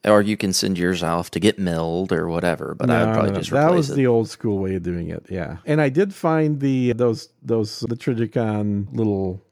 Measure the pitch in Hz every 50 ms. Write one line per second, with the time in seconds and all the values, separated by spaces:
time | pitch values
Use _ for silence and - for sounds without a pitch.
0 | - 104 107 104 101 104 107 101 - 98 92 - - 95 95 85 87 87 92 85
1 | 87 82 85 85 87 - - 85 87 104 - - 98 90 85 80 82 82 85 87
2 | 95 95 92 82 85 85 82 85 85 87 82 76 73 65 - - - 127 80 85
3 | 87 110 110 107 - 101 98 95 - - - 139 151 165 180 175 151 139 143 143
4 | 131 123 117 113 113 107 - - - 113 101 95 98 95 95 92 82 87 87 85
5 | 85 82 82 - - - 95 92 80 - - 85 _ - 151 156 151 139 131 160
6 | 202 196 196 - - 165 160 160 156 151 151 139 143 139 135 131 123 123 113 113
7 | 123 120 113 - - _ _ _ - 104 117 113 107 104 - - 117 110 117 117
8 | - 147 127 113 117 107 - 127 113 110 107 107 104 104 101 101 101 - 127 117
9 | 113 107 101 98 95 92 92 98 _ _